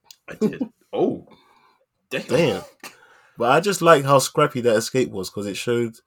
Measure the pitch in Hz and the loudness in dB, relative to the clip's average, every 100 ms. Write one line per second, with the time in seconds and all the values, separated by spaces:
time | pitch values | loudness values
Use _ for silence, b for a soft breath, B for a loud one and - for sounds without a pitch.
0 | - - - - 214 - 247 _ _ - | -20 -20 -20 -4 -4 -4 -10 _ _ -2
1 | 190 95 - b b b b b _ _ | -2 -4 -12 b b b b b _ _
2 | _ 131 - 127 156 92 - _ B B | _ -10 -2 2 2 0 -8 _ B B
3 | B B B - 117 147 202 185 170 156 | B B B -2 2 2 2 2 4 4
4 | 139 139 - - 147 131 117 110 110 131 | 6 2 2 0 -2 0 0 0 0 -2
5 | 120 107 92 - 101 92 - 120 117 - | -2 -6 -10 -8 -8 -6 -2 -2 -2 -8